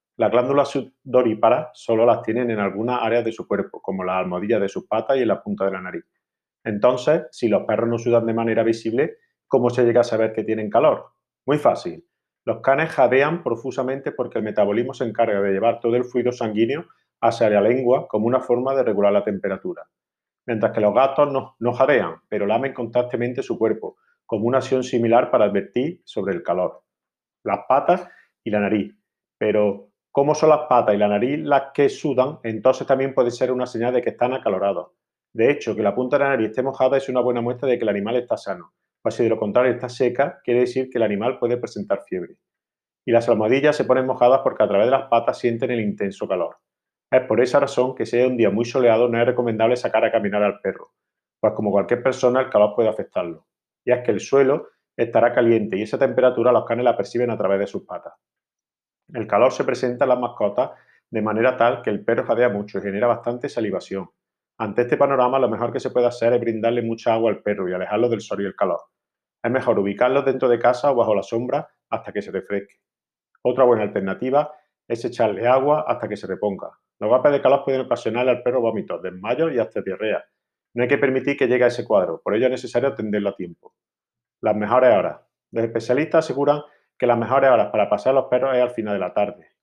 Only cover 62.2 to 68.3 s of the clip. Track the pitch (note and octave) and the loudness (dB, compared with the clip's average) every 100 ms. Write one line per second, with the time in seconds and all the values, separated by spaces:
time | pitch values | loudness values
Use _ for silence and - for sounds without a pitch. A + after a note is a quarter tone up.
62.2 | - A2+ B2 G#2 G#2 G2 G2 G2 A#2+ A2+ | 0 2 2 0 -6 -8 -6 -2 0 0
63.2 | B2 A#2+ C#3+ - G#2+ F#2+ - F#2+ F2 _ | -4 -6 -6 -6 -4 -4 -6 -10 -10 _
64.2 | _ _ _ - A2 G2 B2 C#3+ C#3 C3+ | _ _ _ -10 -4 -2 0 2 2 2
65.2 | B2 C3+ B2 A2 A#2+ B2 B2+ B2+ A#2+ A#2+ | 2 2 0 0 -4 -4 -4 0 0 0
66.2 | A#2 A#2+ A2 A2 A#2 A#2+ A#2 A2+ - A2+ | 0 2 0 -2 -2 -2 -2 -4 0 0
67.2 | A2+ G#2 G#2 G2 F#2 F#2 F#2+ G#2+ A#2+ A2 | 0 0 -4 -4 -4 -4 -4 0 0 -2
68.2 | - | -4